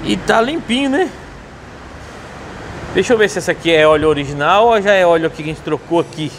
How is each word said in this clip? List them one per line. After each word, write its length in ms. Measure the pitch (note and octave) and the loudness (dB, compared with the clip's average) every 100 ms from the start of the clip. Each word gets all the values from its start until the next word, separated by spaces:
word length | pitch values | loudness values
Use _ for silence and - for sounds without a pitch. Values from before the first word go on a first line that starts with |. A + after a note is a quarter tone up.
E 140 | - - | -4 -4
tá 240 | - A3+ | 0 2
limpinho, 480 | A#3 E4 - A#3+ C#4 | 2 -2 -2 -2 0
né? 220 | C#4 F4 - - - - - - - - - - - - - - - - - - F#3 | 0 -2 -4 -18 -18 -20 -20 -20 -18 -18 -18 -18 -16 -16 -16 -16 -14 -14 -12 -6 -4
Deixa 180 | F#3+ | 2
eu 40 | A#3 | 2
ver 100 | G#3 | 2
se 80 | - | 0
essa 140 | E3 | -4
aqui 200 | E3 E3 | -2 2
é 140 | D#3+ D#3 | 6 6
óleo 240 | D#3 D#3 | 6 4
original 600 | D3 C#3 C#3+ D3 F#3+ A#3 | 2 -2 -2 2 4 4
ou 120 | A3+ | 4
já 120 | G3 | 4
é 120 | G3 F3+ | 4 6
óleo 240 | E3+ D#3+ | 4 2
que 140 | - | -4
a 20 | D#3 | -8
gente 160 | D#3 | -8
trocou 380 | - D3+ - E3 | -4 -6 0 0
aqui. 320 | C#3+ - D3+ | 0 -4 -8